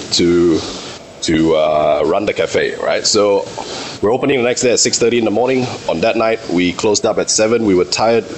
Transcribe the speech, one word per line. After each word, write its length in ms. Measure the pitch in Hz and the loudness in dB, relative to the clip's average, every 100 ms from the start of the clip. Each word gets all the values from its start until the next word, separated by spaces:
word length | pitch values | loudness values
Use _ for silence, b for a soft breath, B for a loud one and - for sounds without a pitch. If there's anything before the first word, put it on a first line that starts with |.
| - | -2
to, 460 | - 87 87 87 78 - B B B - - | 0 2 4 4 2 -2 B B B -18 -10
to, 340 | - 80 80 78 | -2 0 2 2
uh, 480 | 78 76 76 73 78 | 2 2 2 2 0
run 200 | 95 104 | 0 -2
the 80 | |
cafe, 420 | - 82 - 69 - | -2 -2 0 -2 -2
right? 300 | - 90 - | -2 -2 0
So 400 | 107 101 98 - - B B B B | 2 2 2 -2 -8 B B B B
we're 100 | 101 | -2
opening 260 | 127 139 135 | 0 0 0
the 60 | |
next 180 | 120 120 | 0 0
day 100 | 123 | 2
at 80 | 104 | 2
six 200 | 127 - | 0 2
thirty 180 | 117 120 | 2 2
in 80 | 110 | 0
the 60 | |
morning. 340 | 104 123 131 123 101 - | 0 0 0 -2 -6 -6
On 120 | 82 | -2
that 140 | 95 113 | 0 2
night, 240 | 110 - - | 0 -2 -2
we 240 | 87 90 | 0 0
closed 320 | 87 107 101 113 | 0 0 0 0
up 120 | 95 | 0
at 120 | 87 | 0
seven. 360 | - 110 117 107 | 0 2 2 4
We 100 | 90 | 2
were 100 | 90 | 2
tired. 400 | - 113 117 101 | 0 2 2 -2